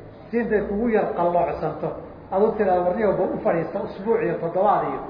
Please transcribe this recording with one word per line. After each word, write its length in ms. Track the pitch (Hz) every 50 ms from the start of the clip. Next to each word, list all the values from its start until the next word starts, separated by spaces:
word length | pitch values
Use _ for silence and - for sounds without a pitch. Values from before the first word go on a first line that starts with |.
| - - - - - -
si 80 | - 233
intay 220 | 226 196 214 196
kugu 280 | - 208 202 208 240 240
yar 240 | 220 202 180 - -
qalloocsanto, 760 | 175 170 175 175 175 165 147 - - 165 156 156 - 175 151 - - - - - - - -
aad 100 | 190 190 214
u 80 | 226
tiraahdo, 320 | - - 208 190 180 180 175
"War, 100 | 180 185
niyow, 180 | 226 220 196 175
bal 120 | 180 180 - -
u 60 | - -
fadhiista 360 | 214 175 165 160 - - 196
usbuuc 420 | - - - - 190 226 226 - 175
iyo 100 | 170 160
toddobaad 500 | - 165 165 165 180 202 214 180 - -
iyo 120 | 143 135 - - -